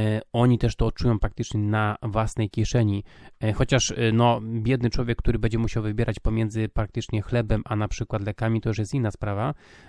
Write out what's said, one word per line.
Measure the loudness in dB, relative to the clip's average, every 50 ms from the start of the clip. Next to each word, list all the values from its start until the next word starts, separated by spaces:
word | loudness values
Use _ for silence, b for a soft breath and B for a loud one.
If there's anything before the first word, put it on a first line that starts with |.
| 2 2 0 -2 -4 -4 0
oni | 4 4 4 4 4
też | 2 0 0
to | 0 0
odczują | 0 0 0 0 0 2 2
praktycznie | 0 -2 -2 -4 -8 -4 -2 -2
na | 0 0 2 2 2 0 0 -2 -6
własnej | -4 -2 0 -2 0 0 -2 -2 -2
kieszeni. | 0 -2 -2 0 2 2 2 2 0 -2 -4 B B B B B B _ -4
E, | -2 0
chociaż, | 0 0 2 2 2 2 0
e, | -2 0 0 2 4
no, | 6 4 4 4 2 -2
biedny | -4 -6 -2 0 0 0 2 0 0
człowiek, | 0 0 0 0 -2 0
który | 2 2 2 2
będzie | 0 0 0 0
musiał | 0 0 0 -2 -2
wybierać | -2 -2 -2 -2 -2 -2 -2
pomiędzy | -2 0 0 2 0 -2 -2 -2 -4 -2
praktycznie | -2 -2 -4 -2 -4 -8 -6 -4 -4 -4 -4
chlebem, | 0 0 0 2 2 0 0 0
a | -2 -2
na | -2 -2 -2
przykład | -4 -6 -6 -6 -4 -4 -4
lekami, | -4 -6 -2 -2 0 0 0
to | 0 -2
już | -2 -2
jest | -4 -4 -2
inna | -2 -2 -2
sprawa. | -4 -4 -6 -6 -4 -4 -4 -4 -6 B B B B B B